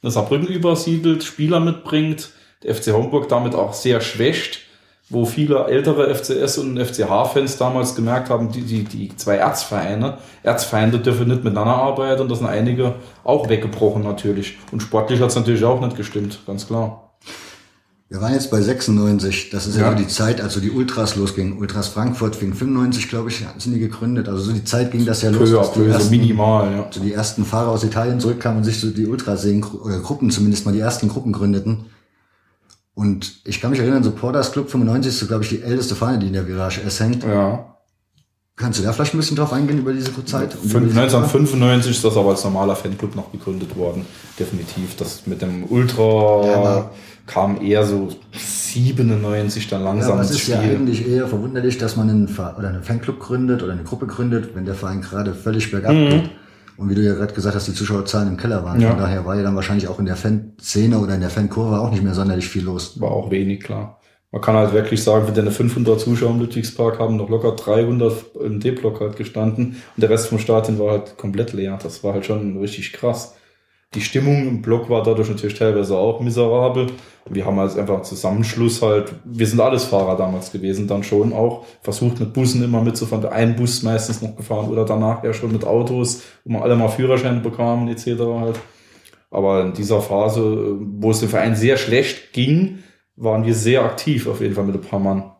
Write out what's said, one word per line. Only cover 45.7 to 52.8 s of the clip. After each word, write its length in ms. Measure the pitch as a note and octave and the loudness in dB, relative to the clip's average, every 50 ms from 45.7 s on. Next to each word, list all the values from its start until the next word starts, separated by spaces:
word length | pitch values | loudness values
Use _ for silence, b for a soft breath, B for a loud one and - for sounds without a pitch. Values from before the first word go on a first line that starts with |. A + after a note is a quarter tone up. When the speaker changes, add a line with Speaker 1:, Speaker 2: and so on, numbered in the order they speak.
| A#2 A#2+ B2 A#2+ - - A2 A2 A2 G#2+ G#2+ G#2+ G#2 G#2 G#2 | 2 2 2 2 4 4 4 4 6 6 6 6 6 6 4
Speaker 2:
Ja, 100 | G#2 G#2 | 4 4
aber 360 | G2+ G2+ G2+ G2+ G2 - - B B B B B B B | 4 4 4 2 0 -2 -4 B B B B B B B
Speaker 1:
kam 340 | - - F2+ F#2+ G2+ G2+ G2+ | -6 -2 0 0 0 0 -2
eher 240 | G2+ G2+ G#2 G#2+ G#2+ | 2 2 4 4 4
so 260 | G2+ G2+ G2 G2 F2+ D#2+ - - - | 2 2 -2 -2 -4 -8 -12 -18 -18
siebenundneunzig 1400 | - - - - - - - - - B2 B2 B2+ - B2 A#2+ A2+ A2 G#2 G#2 G#2 G#2 G#2+ G#2 G2+ G#2 A2 G#2 - | -14 -12 -10 -8 -8 -6 -6 -4 -2 2 2 2 2 2 2 2 2 2 0 0 -2 0 -2 -2 -4 -4 -6 -4
dann 160 | G#2 F#2+ F#2+ | -4 -2 -2
langsam 260 | G2 G2+ G#2+ A2 B2 | 0 0 0 2 2
Speaker 2:
Ja, 40 | G2+ | 2
aber 100 | G2 G2 | 2 2
es 60 | G2 | 2
Speaker 1:
ins 140 | - - - | 0 0 0
Speaker 2:
ist 40 | B2+ | 0
ja 140 | A#2+ G#2+ | 0 2
Speaker 1:
Spiel. 140 | G#2+ G#2+ G#2 | 2 2 2
Speaker 2:
eigentlich 320 | - C#3 B2 A2+ A2 A#2 B2 | 2 2 0 0 0 0 0
eher 200 | B2 B2+ B2+ - | 0 0 0 0
verwunderlich, 520 | - G2+ G#2+ B2+ C3 B2+ B2 B2+ A#2+ - | -2 -4 -4 -4 -4 0 0 0 0 0
dass 180 | B2 A2 - A2+ | -4 -4 -2 2
man 100 | A2 A2 | 2 4
einen 180 | G#2+ G#2+ G#2 F#2 | 4 4 2 2
Ver-, 260 | - - F#2 E2+ E2 - | 0 -6 -6 -8 -8 -8
oder 120 | G2 F#2+ | -6 -6
einen 140 | F#2 F#2 | -6 -6